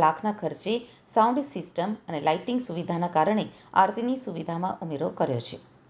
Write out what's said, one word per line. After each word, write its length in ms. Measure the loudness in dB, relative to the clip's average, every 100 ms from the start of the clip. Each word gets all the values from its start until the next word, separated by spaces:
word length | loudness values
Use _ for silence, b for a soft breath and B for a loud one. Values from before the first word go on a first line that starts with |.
લાખના 280 | 4 4 -2
ખર્ચે 420 | -2 -4 -4 -4 -4 B B 0
સાઉન્ડ 260 | 4 4 4
સિસ્ટમ 520 | -2 -6 -6 -4 -2 -4 -6
અને 120 | 0
લાઇટિંગ 400 | 2 2 0 -4 -2
સુવિધાના 440 | -4 -2 -2 0 2
કારણે 300 | 4 2 -2 B B 4
આરતીની 340 | 4 2 -2 -2
સુવિધામાં 600 | -4 -6 -4 -2 -4 -4 -6
ઉમેરો 220 | -4 -2
કર્યો 340 | 0 0 -2 -4
છે. 100 | -12 -16 -20